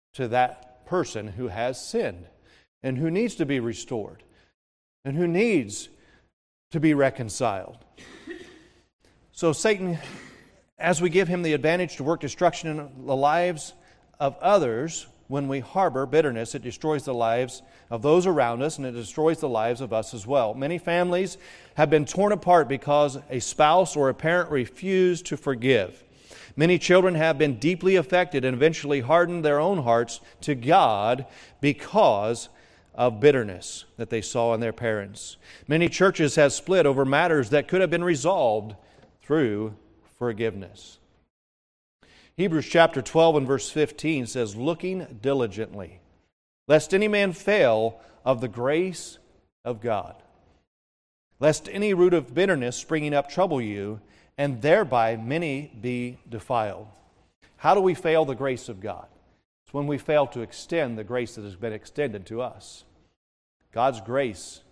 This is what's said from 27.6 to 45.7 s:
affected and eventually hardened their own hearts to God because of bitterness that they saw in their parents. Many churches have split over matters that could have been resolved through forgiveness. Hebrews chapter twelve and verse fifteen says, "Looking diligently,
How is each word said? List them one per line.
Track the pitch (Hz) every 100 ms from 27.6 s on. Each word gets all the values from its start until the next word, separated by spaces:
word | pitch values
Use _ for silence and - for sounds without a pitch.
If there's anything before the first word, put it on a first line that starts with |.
| 143 180 185 190
affected | - 180 175 147 127
and |
eventually | 123 151 160 143 147
hardened | 120 165 175 175
their | 151 147
own | 165 196
hearts | 120 117 120 - - -
to | -
God | 135 120 180 143 101 107 127 131 - - -
because | 139 139 - 208 180 104 107 117 - - _ _ _
of | - 123 107
bitterness | 143 139 107 90 - - - -
that | 113
they | 113
saw | 101 123 117
in | 113
their | 117
parents. | 104 117 107 98 - - - - - -
Many | 156 170
churches | - 190 180 151 160
have | 143
split | - - 185 143
over | 135
matters | 135 139 175 156 113
that | 147 -
could | 185
have | 185
been | 170
resolved | 175 156 151 190 127 107 107 98 _ _ _ _
through | - 151 127 104 110 107 _ _ _ -
forgiveness. | 120 107 113 98 95 - - - _ _ _ _ _ _ _ _ _ _ _ _ _ -
Hebrews | 190 160 -
chapter | 170 165 139
twelve | 120 160 165 151
and | 131
verse | 135 -
fifteen | 156 147 - 151 151 117
says, | 127 110 104
"Looking | 135 165 185 185 160 117
diligently, | 127 139 117 95 110